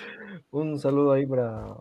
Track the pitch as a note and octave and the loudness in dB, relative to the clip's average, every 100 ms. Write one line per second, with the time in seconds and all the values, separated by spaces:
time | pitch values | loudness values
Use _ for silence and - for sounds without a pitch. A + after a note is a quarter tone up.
0 | - - - F#3+ _ C#3+ D#3 D3 C#3 C#3 | -12 -16 -16 -18 _ -4 -2 0 2 4
1 | C#3+ C3+ C#3 C3 A#2 A2 G#2+ G2+ | 6 4 2 0 0 -4 -10 -10